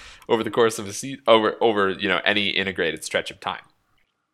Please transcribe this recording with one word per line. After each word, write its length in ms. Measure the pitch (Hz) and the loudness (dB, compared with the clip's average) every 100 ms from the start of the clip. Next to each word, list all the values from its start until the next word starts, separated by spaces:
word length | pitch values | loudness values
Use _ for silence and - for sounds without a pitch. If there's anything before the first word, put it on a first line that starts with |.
| - - - | -20 -12 -2
over 120 | 117 | -2
the 60 | 110 | 0
course 300 | 113 113 113 | 2 2 2
of 80 | 101 | -10
a 60 | |
se-, 240 | 101 135 135 - | -10 -10 -4 4
over, 280 | 113 107 - | 6 4 2
over, 280 | 117 104 98 | 2 2 0
you 180 | 87 95 | 0 -2
know, 140 | 90 | 0
any 240 | - 104 98 | 0 0 0
integrated 540 | - 98 92 85 78 | -2 -4 -2 -4 -4
stretch 260 | - 92 - | -4 -6 -6
of 100 | - | -10
time. 200 | - 80 - _ _ _ _ _ _ | -10 -10 -14 _ _ _ _ _ _